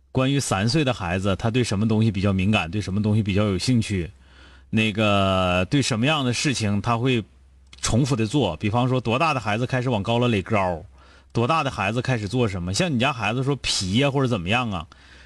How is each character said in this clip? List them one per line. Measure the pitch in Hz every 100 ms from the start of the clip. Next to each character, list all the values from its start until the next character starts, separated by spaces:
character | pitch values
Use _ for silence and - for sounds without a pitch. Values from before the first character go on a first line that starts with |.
| _
关 | - 131
于 | 139
三 | - 95 107
岁 | 160
的 | 135
孩 | 117 87 92
子， | 98 92
他 | 117
对 | 113
什 | 120 98
么 | 110
东 | 110
西 | 113
比 | 98
较 | 101
敏 | 95 92
感， | 107 82
对 | 104
什 | 101
么 | 95
东 | 107
西 | 107
比 | 104
较 | 98
有 | 107 92
兴 | - 123
趣， | 104 98 80 - - - - - -
那 | 110 110
个 | 101 107 101 98 95 92 90 92
对 | 147
什 | 120 113
么 | 127
样 | 156
的 | 127
事 | 117 156
情 | 123 107 101
他 | 98 117
会 | 127 123 104 - - - - -
重 | - 110 135
复 | 127
的 | 110
做。 | 147 107 78
比 | 107
方 | 117 123
说， | 127
多 | 120 117
大 | 160
的 | 139
孩 | 107 107
子 | 127
开 | 131
始 | 123
往 | 113
高 | 98 117
了 | 120
垒 | 110
高， | 90 104 92 82 - - - - -
多 | - 120
大 | 160
的 | 135
孩 | - 98
子 | 113
开 | 127 123
始 | 104
做 | 120 117
什 | 95
么？ | 87
像 | 98 185
你 | 127
家 | 131
孩 | 120 104
子 | 120
说 | 135 139
皮 | - - 92 107
呀， | 139
或 | 135
者 | 131
怎 | 113
么 | 85
样 | 117 120
啊， | 92 78 - - -